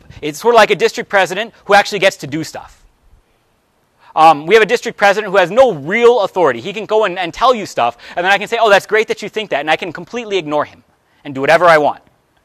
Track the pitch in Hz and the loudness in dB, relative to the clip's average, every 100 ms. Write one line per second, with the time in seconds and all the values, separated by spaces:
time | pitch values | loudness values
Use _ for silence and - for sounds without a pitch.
0 | _ - 151 151 226 233 202 185 220 - | _ -14 -12 -6 2 4 4 2 -2 -4
1 | 220 202 175 185 233 - - 202 208 208 | -4 -2 -2 -4 -10 -10 2 2 2 0
2 | 190 - 147 151 160 - - _ _ _ | -2 -2 -8 -10 -10 -14 -20 _ _ _
3 | _ _ _ _ _ _ _ _ _ _ | _ _ _ _ _ _ _ _ _ _
4 | _ - 160 147 160 220 202 233 240 - | _ 2 4 4 2 2 2 -2 -6 -2
5 | 202 202 214 190 175 220 262 160 139 220 | 0 0 -2 0 0 2 2 0 -4 2
6 | 233 240 190 190 156 117 147 202 196 220 | 4 4 0 0 0 0 -6 -10 -4 -2
7 | 208 180 165 - 240 247 185 - 120 - | -2 -4 -8 0 2 2 -2 -4 -4 -4
8 | - - 180 196 202 233 226 196 - 214 | -12 -6 -2 -2 -2 -2 2 2 2 -2
9 | 208 220 208 - 202 139 151 160 185 156 | -2 -6 -8 -10 -6 -6 -4 -4 -4 -14
10 | 175 233 220 190 151 147 135 - _ _ | -14 -12 -6 -6 -4 -4 -6 -10 _ _
11 | _ _ 143 135 139 165 170 160 143 - | _ _ -14 -4 2 4 6 4 2 -4
12 | _ _ _ _ | _ _ _ _